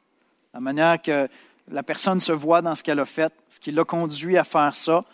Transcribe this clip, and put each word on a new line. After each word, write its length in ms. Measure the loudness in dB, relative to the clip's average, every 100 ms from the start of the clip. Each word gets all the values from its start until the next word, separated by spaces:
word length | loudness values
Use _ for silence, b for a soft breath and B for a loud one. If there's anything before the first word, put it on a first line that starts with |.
| _ _ _ _ _
La 60 | -12
manière 420 | -6 2 2 2
que 280 | 0 0 -2 b b b -12
la 140 | -10
personne 380 | -6 -4 0 0
se 100 | 0
voit 300 | -2 2 2
dans 140 | 2 -4
ce 60 |
qu'elle 180 | -2 -2
a 60 | -2
fait, 280 | -2 -4 _ _
ce 100 | -16
qui 120 | -6
l'a 120 | -2
conduit 540 | 0 0 -4 -6 0 2
à 80 | 2
faire 280 | 2 2
ça, 300 | 0 0 0 0